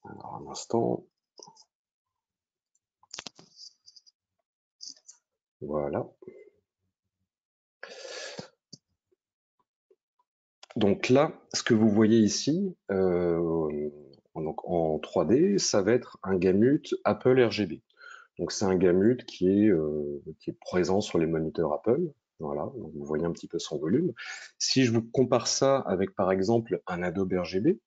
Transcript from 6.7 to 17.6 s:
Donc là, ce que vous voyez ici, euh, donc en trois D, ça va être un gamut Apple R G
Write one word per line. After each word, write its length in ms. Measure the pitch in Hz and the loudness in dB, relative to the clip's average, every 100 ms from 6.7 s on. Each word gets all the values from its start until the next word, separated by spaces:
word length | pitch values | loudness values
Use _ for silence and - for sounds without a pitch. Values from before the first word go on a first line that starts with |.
| _ _ _ _ _ _ _ _ _ _ _ - - - - - - - _ _ - _ _ _ _ _ _ _ _ _ _ _ _ _ _ _ _ _ _ - - | _ _ _ _ _ _ _ _ _ _ _ -20 -18 -16 -14 -14 -16 -18 _ _ -20 _ _ _ _ _ _ _ _ _ _ _ _ _ _ _ _ _ _ -10 0
Donc 340 | 101 95 - | 2 2 4
là, 240 | 131 156 - _ | 4 4 -2 _
ce 80 | - | -8
que 120 | - | 2
vous 160 | 113 113 | 4 6
voyez 300 | 104 107 113 | 6 6 6
ici, 540 | 104 - - 165 196 175 - | 4 2 -2 0 -2 -6 -4
euh, 1000 | 98 92 87 87 85 85 82 78 73 76 73 69 69 _ 160 | 0 2 2 2 0 0 0 -2 -4 -8 -10 -20 -20 _ -8
donc 300 | 80 76 - | -6 -8 -2
en 320 | 87 80 78 | 0 2 -2
trois 260 | - 95 80 | -2 -2 2
D, 340 | 123 190 196 | 4 4 2
ça 220 | - 107 | 0 0
va 100 | 95 | 2
être 260 | 123 - - | 0 -2 -14
un 140 | 92 95 | -4 0
gamut 580 | 92 95 120 151 - - | 4 4 4 2 -2 -4
Apple 400 | - 104 127 127 | -2 0 2 4
R 80 | 117 | 4
G 140 | 101 | 2